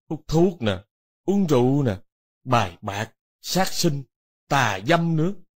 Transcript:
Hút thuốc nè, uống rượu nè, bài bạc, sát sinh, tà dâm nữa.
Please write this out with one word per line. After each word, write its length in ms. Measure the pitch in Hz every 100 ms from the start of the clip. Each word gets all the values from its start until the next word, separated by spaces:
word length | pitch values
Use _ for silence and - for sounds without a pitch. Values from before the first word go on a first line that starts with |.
| -
Hút 160 | 156 -
thuốc 360 | 160 185 -
nè, 160 | 110 92 - _ _ _
uống 220 | - 202 180
rượu 360 | 131 123 143
nè, 140 | 131 95 - _ _ _
bài 340 | 131 120 95 -
bạc, 320 | 104 98 110 _ _ _
sát 320 | - 180 190
sinh, 300 | - 170 139 135 _ _ _ -
tà 320 | 139 120 95 110
dâm 300 | 165 170 160
nữa. 180 | 165 202 -